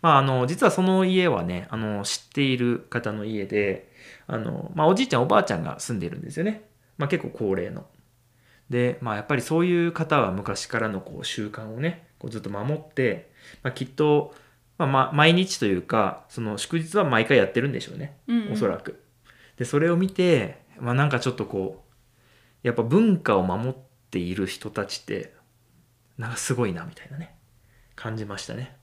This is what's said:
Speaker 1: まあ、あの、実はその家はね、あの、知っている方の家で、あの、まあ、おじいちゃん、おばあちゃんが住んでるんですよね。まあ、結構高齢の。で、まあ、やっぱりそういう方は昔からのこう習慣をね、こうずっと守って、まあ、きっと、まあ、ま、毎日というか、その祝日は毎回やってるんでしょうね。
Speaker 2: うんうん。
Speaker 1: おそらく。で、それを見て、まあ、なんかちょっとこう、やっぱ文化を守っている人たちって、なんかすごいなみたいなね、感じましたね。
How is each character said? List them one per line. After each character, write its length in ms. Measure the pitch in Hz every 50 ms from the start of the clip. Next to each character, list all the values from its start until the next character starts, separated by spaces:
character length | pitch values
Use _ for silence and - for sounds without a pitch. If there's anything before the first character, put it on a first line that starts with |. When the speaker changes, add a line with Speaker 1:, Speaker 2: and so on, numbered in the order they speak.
| -
Speaker 1:
ま 80 | 170
あ、 80 | 151 135
あ 40 | 139
の、 240 | 135 131 127 123
実 200 | 127 170 180 240
は 40 | 214
そ 120 | - - 185
の 240 | 185 190 190 190
家 200 | 185 185 185 180
は 160 | 175 131 95 85
ね、 260 | 85 90 90 92 -
あ 80 | - 110
の、 260 | 110 107 104 101 98
知 220 | - - - -
っ 20 | _ _
て 80 | - 143
い 120 | 135 131 123
る 220 | 120 120 120 120 - -
方 220 | - 120 - 107 104
の 120 | 107 104
家 220 | 110 110 104 98
で、 440 | 98 101 104 101 101 95 - - - _ - - - - - _
あ 100 | - -
の、 340 | 113 110 - - - - - -
ま 100 | 156 151
あ、 20 | 160
お 60 | 185
じ 100 | 202 262
い 40 | 254
ち 60 | -
ゃ 40 | 123
ん、 40 | 123
お 40 |
ば 120 | - - 104
あ 60 | 98
ち 80 | - 107
ゃ 40 |
ん 60 | 82 80
が 180 | - - -
住 160 | - - 123
ん 40 | 101
で 100 | 90 85
る 80 | - -
ん 20 |
で 100 | 82 82
す 80 | - 156
よ 60 | 165
ね。 240 | 208 214 214 - _ _ _ _ _ _ -
ま 80 | 151
あ、 20 | 135
結 160 | - 175 -
構 60 | -
高 260 | - - 117 101 95
齢 160 | 90 87 - -
の。 140 | - - _ _ _ _ _ _ _ _ _ _ _ _ _ _ _ _ _
で、 300 | 131 120 123 123 120 -
ま 120 | 123 117 107
あ、 40 |
や 60 | 104 107
っ 40 |
ぱ 80 | - 147
り 80 | 123 117
そ 180 | - 156 165
う 60 | 170
い 200 | 180 175 170 170
う 60 | 170 165
方 280 | - 160 156 156 143
は 100 | 117 95
昔 360 | 92 98 95 107 98 - -
か 120 | - - 113
ら 100 | 110 110
の 120 | 101 95
こ 200 | 95 - - - -
う 20 |
習 240 | - - - 107 104
慣 260 | 104 - 113 107 110
を 60 | 120
ね、 260 | 143 170 170 - - _ _ _
こ 100 | - 113
う 20 |
ず 80 | 110 110
っ 20 | -
と 80 | 98
守 240 | 101 101 104 131 151
っ 40 | 151 - - _
て、 400 | - 131 117 98 85 - - _ _ - - - - -
ま 80 | 127
あ、 20 | -
き 120 | - 135
っ 40 | 127
と、 460 | - - 151 151 147 151 147 - - - - _ _ _ _ _ _ _
ま 80 | 170
あ、 20 | 139
ま、 220 | 139 135 131 - -
毎 220 | 147 151 160 165
日 240 | 180 185 185 - -
と 60 | -
い 100 | 104 95
う 80 | 90 85
か、 420 | - - 113 104 95 - - - _
そ 120 | - -
の 180 | 117 107 104 101
祝 200 | - - - 165
日 180 | 160 160 165
は 80 | 208 190
毎 220 | 147 123 110 113
回 120 | - 143 123
や 80 | 98
っ 60 | 95 -
て 80 | 120
る 80 | 123 143
ん 40 | 123
で 80 | 120
し 80 | - -
ょ 60 | -
う 40 | -
ね。 200 | 139 143 - _ _ -
Speaker 2:
う 60 | 233
ん 120 | 233 214
う 20 | 202
ん。 20 | 220
Speaker 1:
お 40 |
そ 120 | 214 - 101
ら 80 | - -
く。 240 | - - - - _ _ _ _ _ _ - _ - - _
で、 80 | _ 123
そ 140 | - - 147
れ 120 | 156 170
を 60 | 170
見 140 | 170 190 190
て、 520 | 190 - 185 180 165 131 104 85 - - _ _ - -
ま 140 | 123 120 123
あ、 20 |
な 100 | 131 143
ん 20 | 151
か 100 | 139 117
ち 100 | - 131
ょ 40 | 120
っ 20 |
と 120 | - 104
こ 380 | - - 98 95 95 - - - _ _ _ _ _ _ _ _ _ _ _ _ _ _ _ _
う、 40 |
や 60 | 120 117
っ 20 |
ぱ 80 | - 113
文 340 | 113 135 196 226 226 196
化 200 | 170 - 120 107
を 60 | 95 90
守 280 | 92 90 104 113 127
っ 40 | 131 - - _ _ _ _ _
て 80 | - 95
い 160 | 87 87 92
る 120 | 101 95
人 240 | 90 - - - 107
た 140 | - - 101
ち 160 | - - -
っ 40 | -
て、 300 | - 104 95 - - _ _ _ _ _ _ _ _ _ _ _ _ _ _ _ _ _ -
な 100 | 117 113
ん 20 | 123
か 40 |
す 180 | - - - 131
ご 120 | 120 123
い 60 | 104 87
な 120 | 85 85
み 80 | 85 -
た 120 | - -
い 60 | -
な 60 | 139
ね、 200 | 143 165 - - _ _ _ _ _ _ _ _ _ _ _ _
感 200 | - - 117 110
じ 100 | 110 110
ま 100 | 104 98 98
し 80 | -
た 80 | - 113
ね。 220 | 113 127 - - _